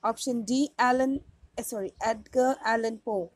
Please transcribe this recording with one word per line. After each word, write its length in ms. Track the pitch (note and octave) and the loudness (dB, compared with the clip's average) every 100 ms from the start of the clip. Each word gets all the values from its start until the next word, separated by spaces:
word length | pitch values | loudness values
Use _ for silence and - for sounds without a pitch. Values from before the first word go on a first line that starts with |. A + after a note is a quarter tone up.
option 400 | G#3+ A3+ - A#3+ | -2 -2 -4 -4
D, 240 | G#3 B3+ C#4+ - | 0 0 0 2
Allan, 460 | B3+ B3+ C4+ C4+ - _ - - | 2 4 2 -2 -6 _ -16 -12
eh, 60 | |
sorry, 320 | A#3 A3 F#3+ - | -8 -6 -8 -4
Edgar 540 | A3+ A3+ - B3+ B3+ C4+ | -2 -2 -2 2 2 2
Allan 360 | - A3+ A3+ A3+ | 0 0 0 -4
Poe. 320 | - G#3 E3+ | -4 -4 -4